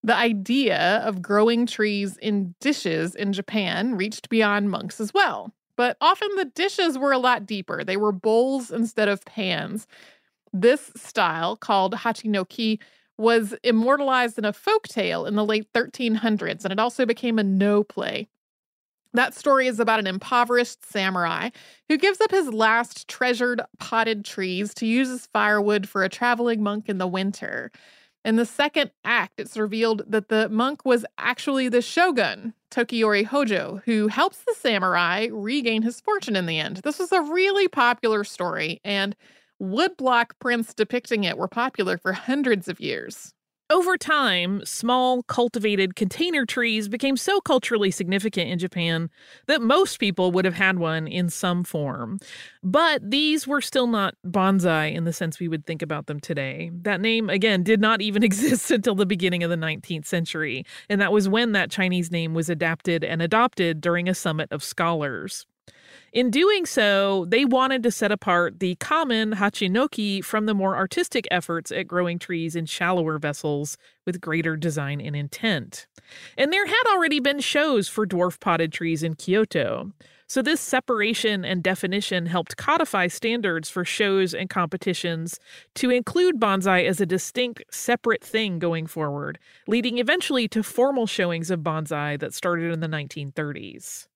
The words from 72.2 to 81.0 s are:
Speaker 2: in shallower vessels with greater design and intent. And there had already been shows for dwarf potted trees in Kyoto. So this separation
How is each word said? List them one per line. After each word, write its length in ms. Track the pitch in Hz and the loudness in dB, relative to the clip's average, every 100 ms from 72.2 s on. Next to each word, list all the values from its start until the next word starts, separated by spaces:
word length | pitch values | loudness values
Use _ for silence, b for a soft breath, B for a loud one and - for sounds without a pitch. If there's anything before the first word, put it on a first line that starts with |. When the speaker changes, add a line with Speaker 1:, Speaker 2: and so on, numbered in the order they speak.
| - 175 165 170 | -6 -4 -4 -4
Speaker 2:
in 100 | 160 | -6
shallower 500 | - 175 185 160 156 | -2 0 2 0 -2
vessels 580 | 151 147 151 147 147 - b b - | -4 -4 -4 -4 -4 -10 b b -8
with 160 | 175 | -6
greater 340 | 170 160 165 156 | -4 -2 -2 -2
design 460 | 165 151 139 143 | -2 -4 -4 -6
and 120 | 147 | -6
intent. 720 | 147 143 - 226 165 107 - - _ B B B B | -6 -6 -4 -2 -2 -4 -14 -20 _ B B B B
And 160 | 277 | 2
there 120 | 381 403 | 2 2
had 180 | 440 480 | 2 2
already 300 | 381 330 294 | 2 2 2
been 220 | 269 285 | 0 0
shows 480 | - 294 302 254 185 | 0 0 2 2 0
for 180 | - 214 | -2 -2
dwarf 320 | 180 180 170 | 0 0 0
potted 320 | - 170 165 | -2 0 0
trees 320 | - 170 160 | -2 -2 -2
in 120 | 160 156 | -2 -6
Kyoto. 760 | - 190 220 170 117 113 196 - b b b | 0 0 2 0 -2 -4 -8 -14 b b b
So 140 | - | -2
this 200 | 254 320 | 0 -2
separation 800 | - 254 - 233 | 0 -2 0 0